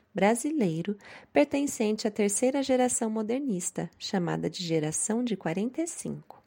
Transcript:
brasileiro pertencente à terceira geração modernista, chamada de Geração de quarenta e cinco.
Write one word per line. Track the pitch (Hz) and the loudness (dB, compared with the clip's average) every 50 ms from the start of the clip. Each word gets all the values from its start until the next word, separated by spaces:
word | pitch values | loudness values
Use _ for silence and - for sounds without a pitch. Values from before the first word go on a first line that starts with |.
| _ _ _ | _ _ _
brasileiro | 190 185 202 233 233 - 294 320 311 226 180 156 160 170 - 208 202 - - - - - - - | 2 4 4 4 2 0 -2 0 2 2 2 0 0 -2 -4 -6 -6 -10 -16 -20 -20 -20 0 4
pertencente | - 294 285 - 277 285 285 - - 226 208 214 214 - 226 | 4 4 4 2 0 0 -2 -2 0 0 0 0 0 -2 -2
à | |
terceira | 208 - 208 202 202 - - 254 262 285 269 | 0 2 2 2 2 2 2 2 2 2 2
geração | 262 262 254 254 247 - - 240 220 | 2 4 4 4 2 2 0 -2 -2
modernista, | 220 220 220 208 233 269 294 269 202 175 175 - - - 165 170 - | -2 -2 -2 -2 -2 -2 -2 -2 -2 -2 -4 -4 -4 -6 -6 -6 -8
chamada | _ - - - 196 175 165 160 165 165 170 | _ -6 -2 0 0 2 0 0 0 -2 -4
de | 165 - 180 | -4 -4 -2
Geração | 165 165 160 151 151 165 - - - 214 233 247 | 0 0 0 2 0 -2 -2 -2 -2 0 0 0
de | 240 220 | -2 -2
quarenta | 180 - 175 160 190 202 247 - - | -2 -2 -2 -2 -2 -2 -2 -2 -4
e | 330 | -4
cinco. | 339 - - - - 147 147 151 _ - - _ | -4 -6 -8 -8 -8 -8 -8 -12 _ -20 -20 _